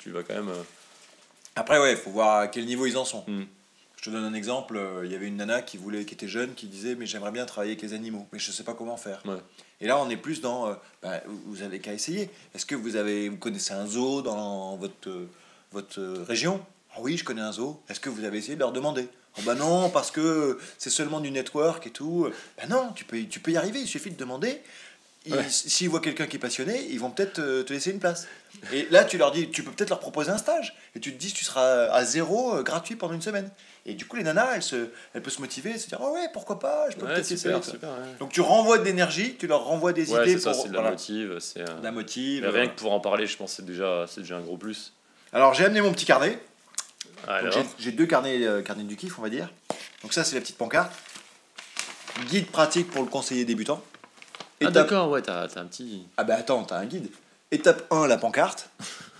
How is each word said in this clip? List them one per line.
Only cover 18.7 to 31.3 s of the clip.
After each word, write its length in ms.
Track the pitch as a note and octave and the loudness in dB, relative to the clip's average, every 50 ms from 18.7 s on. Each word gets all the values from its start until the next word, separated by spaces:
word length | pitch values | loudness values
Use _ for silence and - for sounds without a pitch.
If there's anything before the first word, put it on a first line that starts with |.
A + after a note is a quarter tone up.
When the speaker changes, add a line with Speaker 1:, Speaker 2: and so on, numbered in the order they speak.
| A#2+ | 0
Speaker 2:
demander ? 340 | B2+ C#3 D3+ - C3 B2 B2 - - _ _ _ - | 0 -2 -2 -2 -2 -4 -6 -10 -18 _ _ _ -6
Ah 20 | G#2 | -2
bah 80 | A#2 B2 | 0 0
non, 360 | C3 D3 E3 E3+ F3+ F#3 F3 | 2 4 4 4 6 4 4
parce 180 | - D3 C3 - | 4 2 2 2
que 480 | - D#3+ D#3 E3 D#3+ D#3 D3+ C#3 B2 - - - - - | -2 0 2 2 4 4 2 2 0 -2 -6 -14 -14 -10
c'est 100 | - C3 | -4 -2
seulement 300 | - - D3+ D3 D#3 D#3 | 0 0 0 -2 -2 -4
du 100 | D3+ C#3 | -4 -4
network 560 | C3+ C3+ B2+ - - D3 D3+ E3 D#3+ - - | -4 -4 -4 -2 0 2 2 2 2 0 -6
et 60 | A2+ | -12
tout. 360 | - - C#3+ D#3 E3+ F3 E3 B2+ G#2 - - - - - | -12 -8 -6 -2 0 0 0 0 0 -6 -12 -18 -16 -14
Bah 60 | - C3+ | -6 0
non, 240 | G#3+ C4 B3+ A#3+ F#3 | 0 0 0 0 -6
tu 80 | - - | -12 -12
peux, 160 | - A#2 A#2 A2+ | -8 -6 -6 -6
tu 140 | - - - | -6 -8 -6
peux 120 | - D#3+ | -2 0
y 60 | E3 E3+ | 0 2
arriver, 220 | D3+ G3 A3 C#4 | 0 0 -2 -4
il 80 | C4 - | -6 -6
suffit 220 | - - - G#3 | -6 -6 -8 -8
de 80 | E3+ - | -8 -8
demander. 420 | C3+ B2+ B2+ C#3 F3 A#3+ C4+ D4+ - - - - - - - - _ _ _ _ _ D#3 | -8 -8 -4 -2 -2 -2 -2 -4 -8 -16 -20 -20 -20 -20 -20 -20 _ _ _ _ _ -2
Ils, 80 | - | -2
Speaker 1:
Ouais. 60 | C#3 C#3 | -2 0
Speaker 2:
s-, 220 | C#3 C3+ - - D#3 | 0 0 -2 0 0
s'ils 220 | - - F3+ F3 | 0 2 2 2
voient 100 | D#3+ E3 | 0 0
quelqu'un 260 | E3 E3 C3+ - D#3 | 0 -2 -2 -2 -4
qui 120 | C#3 - - | -4 -4 -6
est 20 | |
passionné, 480 | - E3 - - C3 F3+ A3+ C4 C#4 - | -6 -4 -4 -4 -2 -2 -2 -2 -4 -4
ils 100 | - A2+ | -6 -4
vont 120 | A#2 B2 | -4 -4
peut-être, 260 | A#2+ - G3 G3 - - | -2 -2 -2 -2 -2 -4
euh, 240 | D3+ C#3 C3 C3 | -2 0 0 0
te 100 | B2+ B2+ | 0 -2
laisser 200 | C#3 C#3+ C#3 F3+ | -4 -4 -2 -4
une 80 | F#3+ G3+ | -4 0
place. 280 | - F3 E3+ E3+ - - - - - - - - - - B2+ | 0 0 -2 -2 -8 -12 -16 -20 -20 -20 -20 -18 -10 -4 -2
Et 140 | C#3 D3 - | -2 0 8
là, 140 | E3 - G#3 | 8 8 8
tu 160 | - - - | 8 4 4
leur 120 | A#2+ - | 4 4
dis, 180 | - E3 E3 - | 4 2 -2 -2
tu 100 | - - | -2 -6
peux 80 | - - | -6 -6
peut-être 180 | - - G#3 - | -4 -4 -2 0
leur 80 | F#3 - | 0 -2
proposer 320 | - E3+ - D3+ D3 D#3 | -4 -6 -4 -2 0 0
un 80 | G3 G#3+ | 0 0
stage. 340 | - - D#4+ E4 B3 - - - - - _ | 2 2 2 2 0 -4 -8 -14 -20 -18 _
Et 40 | - | -10
tu 140 | - - C3 | -10 -10 -8
te 60 | B2+ | -8
dis, 120 | D3+ G3 | -8 -6